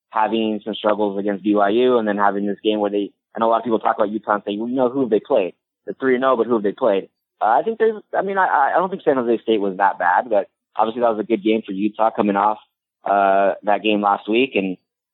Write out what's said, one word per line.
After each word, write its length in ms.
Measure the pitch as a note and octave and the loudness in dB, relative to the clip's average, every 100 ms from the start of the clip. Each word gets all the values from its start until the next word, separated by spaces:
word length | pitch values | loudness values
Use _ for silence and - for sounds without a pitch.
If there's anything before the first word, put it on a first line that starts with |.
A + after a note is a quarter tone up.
| _ | _
having 500 | A2+ G#2+ A2+ A2 G#2+ | -2 -2 0 -2 -4
some 100 | A2 | -6
struggles 440 | G2+ G#2+ G#2 G#2 G2 | -4 -2 0 -2 -2
against 260 | G#2 G2 | -4 -4
B 100 | G2 | 0
Y 140 | G#2 G2+ | 2 2
U 280 | A2+ B2+ A#2+ | 2 2 2
and 100 | G#2+ | 0
then 80 | G2+ | 0
having 300 | G2+ G2+ G2+ | 0 0 -4
this 120 | G2 | -2
game 180 | G#2+ G#2+ | -2 0
where 100 | G2+ | 0
they, 220 | G2+ G2 - _ | -2 -4 -10 _
I 40 | - | -2
know 80 | A2+ | 0
a 40 | |
lot 80 | A2+ | 0
of 60 | |
people 140 | B2 A2 | 0 -2
talk 180 | A2+ A2+ | 0 0
about 140 | G#2 | -2
Utah 240 | G#2+ A#2 | -2 -2
and 80 | G#2 | -2
say, 120 | G#2 G#2 | -2 -6
"Well, 120 | A#2 | -4
you 60 | |
know, 140 | C3+ B2 | -2 -2
who 120 | C3+ | -2
have 100 | B2 | 0
they 100 | G#2 | 0
played? 340 | - C3 F2+ - _ _ | 0 0 -2 -6 _ _
They're 100 | - | -16
three 220 | - C3+ B2 | -6 -2 2
and 80 | |
oh, 120 | C3 B2 | 2 2
but 100 | A2+ | 2
who 80 | |
have 100 | A#2 | 0
they 80 | G2+ | -2
played?" 360 | F#2 B2 G2 - _ _ _ | -2 0 0 -4 _ _ _
Uh, 40 | |
I 180 | G#2 B2+ | 0 2
think 160 | A3 A3 | 0 0
there's, 240 | A3 G#3+ - - | -2 -2 -6 -6
I 60 | |
mean, 160 | F#3+ F#3+ | -2 0
I, 340 | F#3 B2 C3+ | 2 2 2
I 40 | A#2+ | 0
don't 120 | F#3 | -2
think 120 | F3+ | -2
San 140 | - C3+ | 0 0
Jose 260 | A#2+ A2+ | 0 0
State 180 | - A2 | 0 0
was 160 | G2 F#2 | -2 0
that 220 | G2 F#2 | 0 2
bad, 300 | F2 F#2+ A#2+ | 0 0 2
but 180 | G2+ F#2 _ _ | 0 -2 _ _
obviously 280 | - A2+ A#2 | -2 -2 0
that 80 | A#2 | 0
was 100 | G#2+ | 0
a 60 | G2+ | -2
good 180 | A2+ | 0
game 180 | G#2 A2 | 2 0
for 60 | G#2+ | -2
Utah 400 | F#2+ G#2 - A2 | -4 -4 0 0
coming 240 | - G#2 | 2 0
off, 240 | G2 G#2 G#2+ - _ _ _ | 2 0 -2 -8 _ _ _
uh, 500 | F#2+ G2+ G2 G2 G2 - | 0 2 4 4 2 0
that 200 | G#2 G2+ | -2 0
game 180 | G#2 G2+ | 0 2
last 280 | G2+ G2+ G#2 | 2 0 0
week. 280 | A2+ C3 A2 | 0 0 -2
And, 200 | F#2+ F2+ _ _ _ | -4 -6 _ _ _